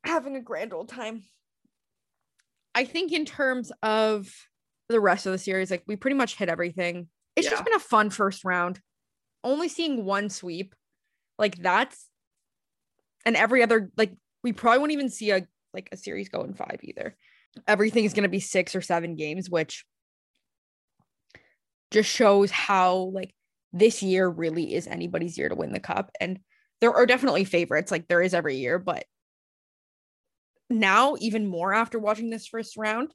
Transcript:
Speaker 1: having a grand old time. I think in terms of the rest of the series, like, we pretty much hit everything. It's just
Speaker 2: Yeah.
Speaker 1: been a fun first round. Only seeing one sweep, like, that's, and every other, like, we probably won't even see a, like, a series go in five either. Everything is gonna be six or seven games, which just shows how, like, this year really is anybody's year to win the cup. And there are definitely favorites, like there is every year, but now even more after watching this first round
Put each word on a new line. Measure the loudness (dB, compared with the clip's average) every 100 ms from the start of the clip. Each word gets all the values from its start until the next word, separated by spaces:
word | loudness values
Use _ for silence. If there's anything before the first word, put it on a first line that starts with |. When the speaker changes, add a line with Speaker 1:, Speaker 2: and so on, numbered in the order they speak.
Speaker 1:
having | 0 -2 -2 -10
a |
grand | -8 -8 -8
old | -10 -12
time. | -10 -10 -10 -16 _ _ _ _ _ _ _ _ _ _ _ _ _ _ -4
I |
think | -2 -4 -4
in | -4 -4
terms | -2 -2 -2 -8 -6
of | -2 0 0 -2 -6 -20 _ _ _ _ _
the | 2
rest | 4 2 -2
of |
the | -6
series, | -4 -4 -2
like, | -6 -6
we | -6
pretty | -2 0
much | -2 -2
hit | -4
everything. | -2 -4 -2 -4 -6 -12 _ _ -2
It's | 0
just | -2
Speaker 2:
Yeah. |
Speaker 1:
been | 0 -2
a |
fun | 2 2 2
first | 0 -2 -2
round. | -4 -2 -2 -4 _ _ _ _ _ _
Only | -4 -2 -2
seeing | -4 -4 -2 -2
one | -2 -2
sweep, | -8 -10 -10 -10 _ _ _ _ _ _ -2
like, | -2 0
that's, | 2 2 0 -6 -20 _ _ _ _ _ _ _ _ _ _ _ 0
and | 2
every | 4 4
other, | 4 4 0 -2
like, | -2 -2 _ _
we | -6
probably | 0 4 4
won't | 4
even | -2 -4
see | -2 0
a, | 0 0 _ _
like, | -16 -14
a | -14
series | -10 -10 -6
go | -8
in | -8
five | -10 -10 -10
either. | -12 -12 -12 _ _ _ _ -8 0
Everything | 2 4 4 2
is |
gonna | 2 0
be | 0
six | -2 -2 0 -4
or |
seven | -2 -2 -2 -6
games, | -6 -6 -2
which | -2 -2 -8 -18 _ _ _ _ _ _ _ _ _ _ _ _ _ _ -20 _ _ _ _ _
just | 2 2
shows | 4 6 8 4
how, | 2 2 4 4 2
like, | -2 -8 -12 _ _ _ _
this | 4 4 4
year | 2 4 2
really | 2 -2 -2 -2
is | -4 -4
anybody's | -8 -4 -4 -4 -4
year | -4
to | -2
win | -4
the | -6
cup. | -4 -4 -4 -6
And | -6 -6 _ _ _ _
there | 4
are | 6 6
definitely | 6 4 2
favorites, | 2 0 2 -2 0
like | -6 0
there | 2
is | 4
every | 0 -2 -4
year, | -2 -2
but | -2 -8 -10 _ _ _ _ _ _ _ _ _ _ _ _ _ _ _ _
now | 2 4 6 4 2
even | -2 -2 -2
more | -2 0
after | 0 0 -2
watching | -2 -2 -4
this | -8 -10
first | -10 -10 -6
round | -4 -4 -6